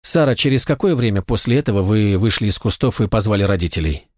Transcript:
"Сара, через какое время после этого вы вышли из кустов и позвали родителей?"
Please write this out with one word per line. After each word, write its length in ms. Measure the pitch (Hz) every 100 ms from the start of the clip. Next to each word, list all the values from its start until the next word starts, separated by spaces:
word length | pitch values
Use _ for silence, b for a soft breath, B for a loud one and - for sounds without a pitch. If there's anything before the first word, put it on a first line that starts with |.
"Сара, 340 | - 165 143 120
через 280 | 139 135
какое 320 | - 143 202 147
время 260 | 120 98
после 360 | - 117 - 127
этого 240 | 147 101
вы 360 | 92 107 104 98
вышли 300 | 110 - 107
из 100 | -
кустов 440 | 110 - 131 -
и 60 | 104
позвали 360 | 110 107 104
родителей?" 640 | 101 98 85 - 78 73 _